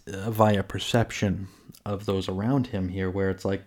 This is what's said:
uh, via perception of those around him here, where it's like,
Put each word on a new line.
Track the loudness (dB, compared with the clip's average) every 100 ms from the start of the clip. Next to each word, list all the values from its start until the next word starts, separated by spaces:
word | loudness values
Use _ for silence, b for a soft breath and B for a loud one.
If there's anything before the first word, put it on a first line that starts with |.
| -10
uh, | -6 -2
via | 4 6 4
perception | 0 -4 0 2 2 0 0 0 -6 B B -12 -6
of | -4 -2
those | -2 -2
around | -2 0 0 0
him | -2 -2
here, | -2 -2
where | 0 0
it's | 0 -2
like, | -2